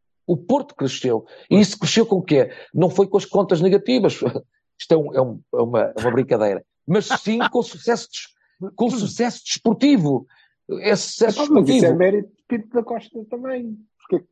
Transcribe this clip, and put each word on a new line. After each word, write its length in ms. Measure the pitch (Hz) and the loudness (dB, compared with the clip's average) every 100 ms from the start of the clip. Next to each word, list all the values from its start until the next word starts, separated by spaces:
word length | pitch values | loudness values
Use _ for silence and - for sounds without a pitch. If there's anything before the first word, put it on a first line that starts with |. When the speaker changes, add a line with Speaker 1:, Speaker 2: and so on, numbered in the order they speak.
| _ _ - | _ _ -6
Speaker 1:
O 100 | 170 | -4
Porto 380 | 170 269 - | 0 -2 -2
cresceu. 500 | - 135 - 131 113 - - - | -6 -6 -4 -2 -2 -4 -18 2
E 80 | 190 | 4
isso 180 | 208 - | 4 0
cresceu 260 | 160 - | -2 0
com 120 | 226 196 | 2 0
o 60 | |
quê? 280 | 180 147 120 - - | 2 2 2 -2 -8
Não 160 | - 175 | 0 0
foi 160 | - 196 | 2 2
com 100 | 202 | 0
as 80 | |
contas 360 | - 185 190 175 | 0 -2 0 2
negativas. 580 | 185 190 190 254 185 - | 2 2 2 2 0 0
<laughs> 580 | - - - _ _ _ | -4 -6 -12 _ _ _
Isto 120 | - | 0
é 40 | 160 | 0
um, 180 | 147 | 2
é 80 | 131 | -2
um, 180 | 131 107 - | -2 -4 -6
é 80 | 123 | -2
uma, 180 | 117 120 | 0 0
é 200 | 107 113 | -2 -2
uma 100 | 117 | -2
brincadeira. 540 | 123 131 117 104 92 - _ - | 0 0 0 0 -2 -8 _ -4
Mas 200 | 190 - | -2 -2
sim 320 | - - 226 240 | -4 -2 -2 -2
com 120 | 247 | -2
sucesso 460 | 233 165 - 233 - | -4 -6 -4 -4 -6
des-, 600 | - - _ _ _ 190 | -16 -18 _ _ _ -16
com 160 | - 233 | -4 -2
Speaker 2:
<laughs> 0 | |
Speaker 1:
sucesso 520 | 240 196 - 240 - | -2 -4 -2 -4 -4
desportivo. 840 | - - 226 226 285 277 151 131 - _ _ _ - - | -10 -4 -2 2 4 4 2 0 -4 _ _ _ -12 -6
É 140 | 202 202 | -2 -2
sucesso 480 | - - 220 208 | -2 0 0 0
Speaker 2:
Epá, 80 | 294 | 2
mas 140 | 285 139 | 4 4
isso 40 | 262 170 | 4 4
é 20 | |
Speaker 1:
desportivo. 100 | 165 | 4
Speaker 2:
mérito 300 | 180 202 202 _ | 2 2 -2 _
de 60 | _ | _
Pinto 220 | 233 214 | -8 -4
da 80 | 240 | -4
Costa 420 | 226 233 226 233 214 | -4 -8 -8 -16 -12
também. 480 | 240 262 262 233 214 _ _ | -12 -8 -8 -10 -14 _ _
Porque 160 | _ 175 | _ -6
é 20 | |
que 60 | - | -6